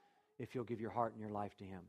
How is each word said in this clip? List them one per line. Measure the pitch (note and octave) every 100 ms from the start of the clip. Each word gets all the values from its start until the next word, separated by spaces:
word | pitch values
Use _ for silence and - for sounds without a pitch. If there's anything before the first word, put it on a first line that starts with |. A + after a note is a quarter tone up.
| - _ _ -
if | A#2+
you'll | C3
give | A#2 A2+
your | A2
heart | A#2+ A2+
and | A2
your | G#2+
life | G#2 G#2 -
to |
Him. | F#2+ F#2+